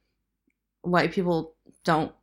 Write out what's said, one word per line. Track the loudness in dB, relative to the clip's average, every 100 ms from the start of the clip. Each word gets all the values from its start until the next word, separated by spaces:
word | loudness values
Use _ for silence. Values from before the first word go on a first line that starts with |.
| _ _ _ _ _ _ _ _
white | -2 0 2
people | 0 0 0 -2 -12 _ _
don't | 0 0 0 -8